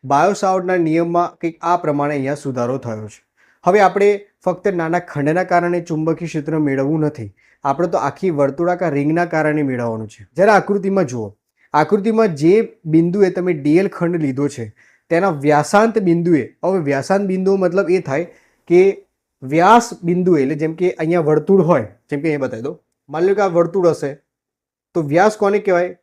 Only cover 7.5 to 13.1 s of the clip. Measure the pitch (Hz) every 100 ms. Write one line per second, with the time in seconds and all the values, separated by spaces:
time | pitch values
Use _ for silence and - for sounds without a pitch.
7.5 | _ 143 139 175 170 139 - 190 147 139
8.5 | 139 170 180 180 139 147 160 175 165 151
9.5 | 151 139 127 117 113 107 - - - 202
10.5 | 202 - 202 190 196 156 123 104 - _
11.5 | _ _ 147 156 208 196 220 220 147 160
12.5 | 208 226 _ 160 160 170